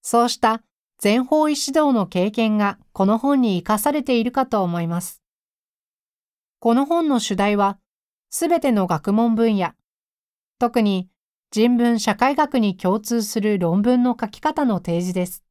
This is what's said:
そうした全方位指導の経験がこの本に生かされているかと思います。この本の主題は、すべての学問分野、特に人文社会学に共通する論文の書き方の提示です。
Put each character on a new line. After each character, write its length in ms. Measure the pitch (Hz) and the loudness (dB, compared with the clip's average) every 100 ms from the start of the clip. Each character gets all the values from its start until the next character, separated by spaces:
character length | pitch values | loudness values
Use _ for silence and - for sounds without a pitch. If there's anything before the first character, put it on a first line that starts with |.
そ 220 | - 233 | 0 0
う 40 | 240 | 0
し 100 | - | 0
た 240 | 220 226 _ _ _ _ | -2 -2 _ _ _ _
全 260 | 202 233 | 0 0
方 240 | 254 302 302 | 2 2 2
位 40 | |
指 260 | 294 - 294 | 0 -2 0
導 140 | 294 | 2
の 140 | 240 185 | 2 0
経 240 | 185 196 | -2 -2
験 280 | 214 220 214 | 0 0 0
が 200 | 202 - _ | -2 -4 _
こ 140 | - 196 | -2 0
の 120 | 220 | 2
本 220 | 285 277 | 2 2
に 160 | 233 180 | 2 0
生 60 | |
か 140 | 180 214 | -2 0
さ 140 | 294 | 0
れ 100 | 294 | -2
て 160 | 277 240 | 0 0
い 60 | |
る 80 | 226 | 0
か 140 | 269 262 | -2 -2
と 160 | 214 | -2
思 180 | 180 170 | -2 -2
い 60 | 165 | -4
ま 140 | 170 | -6
す。 220 | - - _ _ _ _ _ _ _ _ _ _ _ _ _ _ | -8 -16 _ _ _ _ _ _ _ _ _ _ _ _ _ _
こ 160 | 233 | 0
の 100 | 240 | 2
本 240 | 277 339 320 | 2 0 0
の 100 | 254 | -2
主 180 | - 196 | -2 -2
題 200 | 202 208 | 0 2
は、 220 | 202 202 _ _ _ _ _ | 0 -2 _ _ _ _ _
す 180 | - 330 | -4 0
べ 120 | 339 | 0
て 120 | 277 | 2
の 140 | 214 180 | 0 0
学 260 | 156 - | -2 0
問 220 | 208 233 | 0 2
分 220 | 226 226 202 | 2 2 0
野、 160 | 180 _ _ _ _ _ _ _ _ _ | -4 _ _ _ _ _ _ _ _ _
特 220 | 240 240 | -2 2
に 280 | 208 190 185 _ _ _ _ | 0 0 -6 _ _ _ _
人 260 | 214 240 240 | 0 2 4
文 240 | 240 233 | 2 0
社 160 | 220 208 | -2 0
会 180 | 254 | 0
学 240 | 294 294 262 | 0 0 0
に 180 | 208 185 | 0 0
共 240 | 185 208 | -2 -2
通 220 | 214 233 | -2 -4
す 180 | 214 220 | -2 -4
る 180 | 208 202 | -2 0
論 240 | 175 185 | 0 2
文 200 | 220 254 | 2 2
の 140 | 247 240 | 0 -2
書 80 | 208 | -8
き 120 | - | -4
方 240 | 302 302 | -4 -2
の 120 | 269 185 | -2 -2
提 240 | 180 170 | -2 -4
示 120 | 180 | -2
で 140 | 185 180 | -4 -6
す。 180 | - _ | -8 _